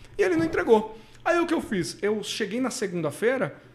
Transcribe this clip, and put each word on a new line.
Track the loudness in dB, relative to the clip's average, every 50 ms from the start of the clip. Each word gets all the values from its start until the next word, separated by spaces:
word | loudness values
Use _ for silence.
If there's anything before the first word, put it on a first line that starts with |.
| -20 -18 -2 0
E | 2
ele | 2 2 2
não | 0
entregou. | 0 0 0 4 6 6 4 4 0 -10 -16 -18 -20 -20 -8 -2
Aí | 0 2 2
o | 2
que | 2 0
eu | -2
fiz? | -2 -2 -2 -2 -2 -4 -6 -4
Eu | -2 -2 -2 -2 -4
cheguei | -6 -4 -4 -4 -4 -2 -2
na | -2 -2
segunda-feira, | -2 -4 -6 -4 -4 -2 -4 -4 -4 0 0 0 2 2 -2 -4 -4 -10 -20 -20 -20